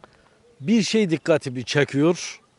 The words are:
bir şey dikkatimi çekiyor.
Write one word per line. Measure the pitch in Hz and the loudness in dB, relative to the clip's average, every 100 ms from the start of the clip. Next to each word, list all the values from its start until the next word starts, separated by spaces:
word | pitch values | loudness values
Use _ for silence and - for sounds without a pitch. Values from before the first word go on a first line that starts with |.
| - _ _ _ _ - | -20 _ _ _ _ -10
bir | 135 226 | 0 2
şey | 185 220 202 | 2 0 0
dikkatimi | 156 - 151 135 127 117 | 0 0 0 0 -8 -2
çekiyor. | 147 135 139 156 175 - - _ | 0 0 2 2 0 -6 -16 _